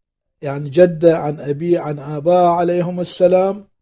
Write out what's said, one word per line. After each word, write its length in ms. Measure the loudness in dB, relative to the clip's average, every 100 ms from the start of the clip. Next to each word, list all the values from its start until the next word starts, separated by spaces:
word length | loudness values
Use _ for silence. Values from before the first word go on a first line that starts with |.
| _ _ _ _
يعني 280 | -8 -8 -2
جده 480 | 4 4 4 2 2
عن 220 | 0 -6
أبي، 380 | -6 -4 -2 -2
عن 200 | -2 -8
آباء 460 | -10 -6 0 2
عليهم 560 | 4 2 0 -2 -4 -6
السلام، 640 | -8 0 2 4 0 -4 -12 _